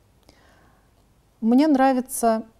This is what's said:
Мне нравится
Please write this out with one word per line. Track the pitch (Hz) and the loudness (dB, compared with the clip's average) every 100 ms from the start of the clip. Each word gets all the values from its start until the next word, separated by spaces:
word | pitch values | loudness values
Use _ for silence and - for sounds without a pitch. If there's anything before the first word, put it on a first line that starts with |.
| _ _ _ _ _ _ _ _ _ _ _ _ _ - | _ _ _ _ _ _ _ _ _ _ _ _ _ -6
Мне | 220 254 311 | 0 2 2
нравится | 269 269 254 254 - 226 220 226 | 2 0 -2 -6 -4 -2 -2 -8